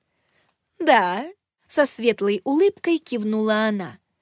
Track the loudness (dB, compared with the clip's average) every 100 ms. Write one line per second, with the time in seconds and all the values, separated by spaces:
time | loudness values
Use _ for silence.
0 | _ _ _ _ _ _ _ -4 2 4
1 | 2 -2 -8 -16 _ _ -6 0 0 0
2 | 0 0 0 -2 -2 2 2 0 -2 -2
3 | -2 -6 -2 -2 0 0 0 -2 -8 -16
4 | _ _